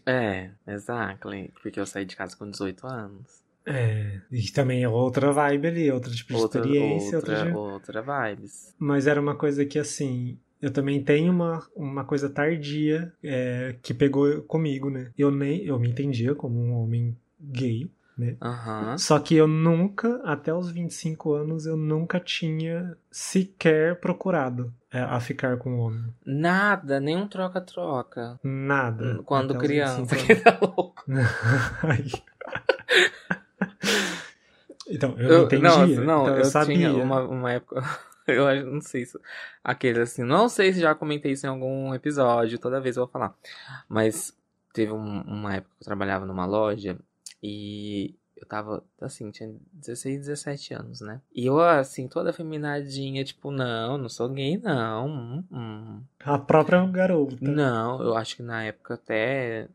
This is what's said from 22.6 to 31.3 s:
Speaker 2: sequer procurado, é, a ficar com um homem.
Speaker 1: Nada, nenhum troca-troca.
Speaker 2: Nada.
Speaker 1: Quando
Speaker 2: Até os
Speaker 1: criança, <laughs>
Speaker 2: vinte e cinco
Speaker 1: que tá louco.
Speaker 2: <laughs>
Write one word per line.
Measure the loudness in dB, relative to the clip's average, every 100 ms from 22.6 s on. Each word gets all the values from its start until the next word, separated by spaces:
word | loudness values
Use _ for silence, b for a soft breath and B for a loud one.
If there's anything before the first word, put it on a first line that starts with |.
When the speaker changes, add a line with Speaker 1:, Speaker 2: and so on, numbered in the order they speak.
| -4 -4 -6 -10 _
Speaker 2:
sequer | -12 -2 0 -2 2 4 6 4 2
procurado, | -2 -2 0 0 0 -4 -8 -10 _
é, | -4
a | -2 -2
ficar | -4 -4 -2 -2
com | -2
um | -2
homem. | -2 -2 -8 -10
Speaker 1:
Nada, | -6 0 2 4 4 2 0 0
nenhum | 0 -2 -4
troca-troca. | -4 -4 -4 -8 -8 -4 -4 -6 -10 -10 -8
Speaker 2:
Nada. | -6 -4 0 0 0 -2 -4 -4
Speaker 1:
Quando | 0 0 0
Speaker 2:
Até | 0
os | 2
Speaker 1:
criança, | 2 0 -2 -2
<laughs> |
Speaker 2:
vinte |
e | 0
cinco | 6 8
Speaker 1:
que |
tá | 8 6
louco. | 0 0 -4 -6 -4
Speaker 2:
<laughs> | 2 2